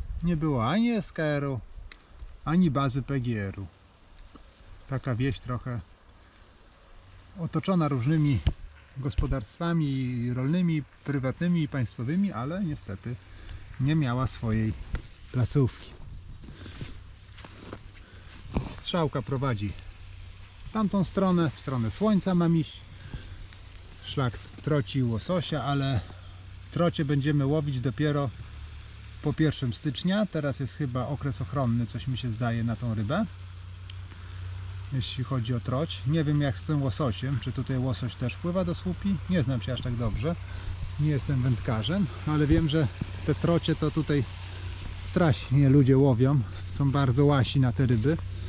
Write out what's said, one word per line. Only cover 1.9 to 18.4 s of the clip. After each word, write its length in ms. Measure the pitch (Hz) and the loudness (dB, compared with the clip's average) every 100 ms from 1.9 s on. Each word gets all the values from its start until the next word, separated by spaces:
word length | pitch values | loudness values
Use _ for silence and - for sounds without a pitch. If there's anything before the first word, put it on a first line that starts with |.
| - - - - - - | -18 -20 -16 -16 -8 0
ani 260 | 165 180 | 4 4
bazy 300 | 135 139 131 | 4 2 0
P 180 | 123 139 | -2 -2
G 280 | 123 113 98 | 0 -2 -2
R-u. 200 | 92 92 - - - - - - - - - - - - | -6 -10 -14 -20 -20 -20 -20 -20 -20 -20 -20 -20 -18 -6
Taka 280 | 131 - 113 | -4 -2 0
wieś 240 | 135 - | 0 -2
trochę 400 | - 123 - 120 - - - - - - - - - - - - - - - - | -4 -6 -6 -8 -8 -18 -20 -20 -20 -20 -20 -20 -20 -20 -20 -20 -20 -20 -18 -8
otoczona 480 | 165 160 170 185 151 | -4 -2 2 2 4
różnymi 520 | 139 117 160 147 120 - - - - - - | 2 2 4 4 4 2 0 -8 -18 -18 -8
gospodarstwami 1400 | 135 - 147 135 104 - 170 165 147 135 127 123 120 | -4 0 2 0 -4 -4 0 2 2 0 0 -2 -2
rolnymi, 500 | 123 131 175 175 156 139 - - | 0 0 2 2 0 -4 -10 -4
prywatnymi 580 | 139 131 - 175 175 | -2 0 0 0 2
i 40 | 151 | 0
państwowymi, 640 | 143 117 - 120 175 202 | 0 -2 -2 -2 0 0
ale 320 | 113 127 180 | 0 -4 -2
niestety 520 | 190 147 - 101 113 123 - - - - - - | -4 -4 -8 -10 -8 -10 -12 -16 -14 -14 -12 -2
nie 160 | 131 160 | 2 4
miała 320 | 135 123 131 | 2 2 0
swojej 460 | - 117 110 110 - - - - - - | -2 0 2 2 -2 -6 -8 -8 -18 -6
placówki. 580 | 127 117 147 123 - - - - - - - - - - - - - - - - - - - - - - - - - - - | 0 2 4 2 0 -16 -16 -14 -14 -14 -16 -14 -14 -14 -12 -12 -12 -16 -18 -20 -18 -18 -16 -16 -16 -16 -20 -20 -20 -18 -16